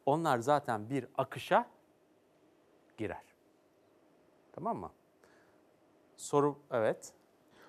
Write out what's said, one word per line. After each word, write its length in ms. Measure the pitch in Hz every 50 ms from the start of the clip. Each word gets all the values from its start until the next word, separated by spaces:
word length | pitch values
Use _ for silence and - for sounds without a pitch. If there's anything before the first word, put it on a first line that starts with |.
| -
Onlar 340 | 139 143 165 165 156 131 117
zaten 500 | 113 139 147 143 - - 113 104 107 117
bir 180 | 143 139 - - -
akışa 520 | - 131 - - 135 - - 175 - - - - - _ _ _ _ _ _ _ _ _ _ _ _ _ _ _ _ _ _ _ _ _ _ _
girer. 260 | - 110 92 85 - - - _ _ _ _ _ _ _ _ _ _ _ _ _ _ _ _ _ _ _ _ _ _ _ _
Tamam 260 | - - 175 226 202
mı? 140 | 117 85 78 - _ _ _ _ _ - - - - - _ _ _ _ _ _ _ _ _ _ _ _ _ _
Soru, 380 | - - - - 143 143 147 143 - - -
evet. 420 | 135 117 110 120 - - - - - - _ _ _ _ _ _ - - -